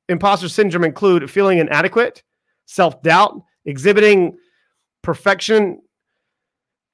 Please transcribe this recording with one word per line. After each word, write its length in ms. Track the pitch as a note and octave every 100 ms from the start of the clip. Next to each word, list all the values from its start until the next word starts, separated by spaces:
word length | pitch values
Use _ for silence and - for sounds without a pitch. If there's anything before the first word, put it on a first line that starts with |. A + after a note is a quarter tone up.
| -
imposter 400 | E3+ G3+ G3 F3
syndrome 360 | - G#3 F3
include 440 | E3 - G3+ F3 C3+
feeling 280 | G3 G3 F3+
inadequate, 640 | D#3 D3 F3+ A3+ A#3+ - _ _ _ _ _
self-doubt, 760 | - E3+ C3+ D#3+ E3+ G#3 - _ _
exhibiting 720 | - C#3 D#3+ G#3 G#3 G3 F3 - _ _ _ _ _ _
perfection. 800 | - D#3+ G3+ F#3+ - A3 G3 - _ _ _ _ _ _ _ _ _ _ _